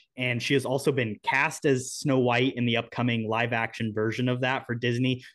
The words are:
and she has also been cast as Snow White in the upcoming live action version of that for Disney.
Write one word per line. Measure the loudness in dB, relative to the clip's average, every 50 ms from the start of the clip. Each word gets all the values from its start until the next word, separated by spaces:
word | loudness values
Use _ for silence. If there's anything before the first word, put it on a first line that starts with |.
| _ _ _ -4
and | -2 -2 -2 -2
she | 0 2 2
has | 2 2
also | 2 -2 0 2 0
been | 2 2 0 -2 -2 -6
cast | -4 -2 0 2 2 0 0 0 2
as | 2 2 2 0 -6 -8
Snow | -4 0 2 2 4
White | 4 4 4 2 2 0 0
in | 0 0
the | 0 0 0
upcoming | -2 -4 -4 -2 0 0 0 0 -2 -2
live | 0 0 0 0 0
action | -2 -4 -4 -4 -4 -4 -4 -2
version | 0 0 0 0 0 0 0
of | 0 0
that | 0 0 0 -2 -4
for | -6 -6
Disney. | -2 0 0 0 0 0 0 0 -2 -6 -14